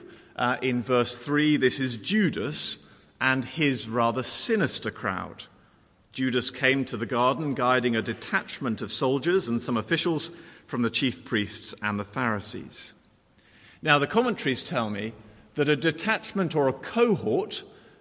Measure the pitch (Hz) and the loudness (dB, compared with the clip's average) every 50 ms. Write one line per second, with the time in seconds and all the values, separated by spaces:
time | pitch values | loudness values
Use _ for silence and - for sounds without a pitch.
0 | - - - - - - - - 120 123 127 - - 131 123 123 113 - 127 123 | -18 -20 -20 -20 -20 -12 -4 -2 0 0 0 0 0 0 0 0 0 2 2 2
1 | 120 107 - - - 143 147 147 151 151 151 127 127 127 120 - 135 127 120 110 | 2 2 -2 -6 -4 0 2 2 4 4 4 4 4 4 2 2 -2 -2 -4 -4
2 | 101 - 196 220 208 160 - 87 101 135 151 - - - - - - - - - | -2 0 2 4 4 2 2 0 -4 -4 -4 -2 -2 -2 -2 -4 -6 -16 -20 -20
3 | _ _ _ - 120 131 131 131 120 113 - 165 156 143 131 113 107 113 113 120 | _ _ _ -2 0 0 2 0 -2 -4 -2 0 2 2 2 0 -2 -4 0 2
4 | 117 117 110 127 120 - - - - - 226 214 170 - - - - 110 - - | 2 2 2 0 -2 -2 0 0 0 2 2 2 2 0 0 -2 -4 -6 -6 -4
5 | - 104 95 90 90 82 - - - - _ _ _ _ _ _ _ _ _ _ | -4 -4 -4 -4 -6 -10 -12 -14 -18 -20 _ _ _ _ _ _ _ _ _ _
6 | _ _ - - 131 131 117 123 110 - - - 139 131 135 139 131 - - 104 | _ _ -6 -4 -2 0 0 0 0 -2 -2 0 2 2 4 2 0 -2 -4 -4
7 | 117 104 127 120 123 127 139 135 160 147 131 135 123 123 127 127 120 123 117 113 | -4 -2 0 2 4 4 2 2 -2 -4 -2 0 2 2 4 4 2 2 2 0
8 | 101 117 110 - - - - 190 - - - - 147 127 110 98 120 98 - - | 0 -2 -4 -6 -6 -2 -2 -2 -2 -4 -8 -6 -4 -4 -4 -4 -4 -4 -2 0
9 | 143 131 135 139 123 170 180 190 - 120 120 117 - - 123 113 107 - 170 160 | 2 2 2 2 2 2 2 2 2 0 -2 -2 -2 -2 -2 -2 -2 0 0 0
10 | - 175 165 147 - - - - - - - - - - - 123 120 113 - - | 2 0 0 0 -2 -4 -8 -12 -20 -20 -20 -20 -14 -8 -2 0 0 0 0 2
11 | 147 127 110 - - - 127 110 104 98 - - - - - - 104 104 104 101 | 0 0 -2 -2 -6 -2 0 0 0 0 -4 -8 -8 -8 -8 -4 -4 -2 -2 -2
12 | 101 - - 135 127 117 110 101 - - - 98 69 67 - - - - - _ | -4 -4 -4 -2 -2 0 0 -2 -4 -6 -8 -10 -10 -12 -12 -12 -12 -12 -14 _
13 | _ _ _ _ _ _ _ _ _ _ _ - - - - - - 156 147 147 | _ _ _ _ _ _ _ _ _ _ _ -20 -20 -20 -16 -4 2 4 4 4
14 | 139 131 - 220 247 247 208 - - 147 127 113 - - 165 127 117 107 104 98 | 4 2 2 2 2 2 2 0 0 0 0 0 -2 -4 -2 -2 -2 -2 -2 -4
15 | 107 113 113 - - - - - - - - 147 143 143 151 139 - 165 151 160 | -6 -6 -8 -10 -18 -20 -20 -20 -20 -8 -2 0 2 2 2 2 2 0 0 0
16 | - 208 220 - - - - 196 185 160 - 156 139 131 123 - - - - 233 | 0 -2 -2 -2 -2 -4 -2 -2 -2 0 2 2 2 2 2 0 -6 -4 2 4
17 | 240 247 202 - - 110 117 170 - - - - - - - - - - - - | 4 4 4 2 2 0 0 0 0 -2 -6 -10 -12 -12 -20 -20 -20 -20 -20 -20